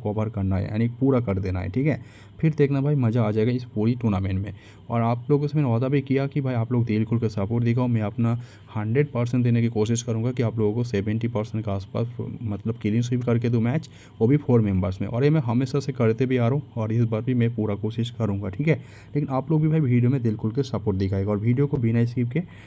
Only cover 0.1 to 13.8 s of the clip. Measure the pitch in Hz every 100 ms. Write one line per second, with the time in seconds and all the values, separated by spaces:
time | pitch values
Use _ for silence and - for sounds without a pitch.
0.1 | 104 107 101 95 92 104 107 117 120 135
1.1 | 123 123 95 92 90 92 120 151 - -
2.1 | - - - 160 147 139 139 143 147 117
3.1 | 120 107 107 113 127 123 107 110 120 117
4.1 | 95 98 95 101 - - - - 117 113
5.1 | 120 120 143 147 151 135 117 131 143 135
6.1 | 135 139 147 131 120 113 123 117 107 107
7.1 | 117 113 101 98 120 117 120 127 113 104
8.1 | 101 117 120 120 - - 107 107 127 147
9.1 | 120 120 127 120 117 113 110 107 117 -
10.1 | 113 120 127 113 113 104 113 120 98 101
11.1 | 113 117 107 107 110 104 98 98 113 117
12.1 | 120 113 98 110 101 113 117 107 113 120
13.1 | 123 120 117 120 117 117 156